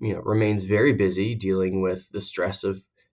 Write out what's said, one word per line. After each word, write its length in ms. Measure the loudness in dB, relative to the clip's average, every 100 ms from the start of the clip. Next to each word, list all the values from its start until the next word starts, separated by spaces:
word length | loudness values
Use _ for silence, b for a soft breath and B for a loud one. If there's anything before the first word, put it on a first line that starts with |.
you 100 | -6
know, 80 | -4
remains 440 | 0 2 2 2
very 280 | 0 4 4
busy 420 | 4 2 2 -2
dealing 460 | -2 -2 0 0 0
with 300 | -2 -2 -8
the 100 | -12
stress 420 | -8 -4 -4 -2
of 220 | -4 -6 -10 _ _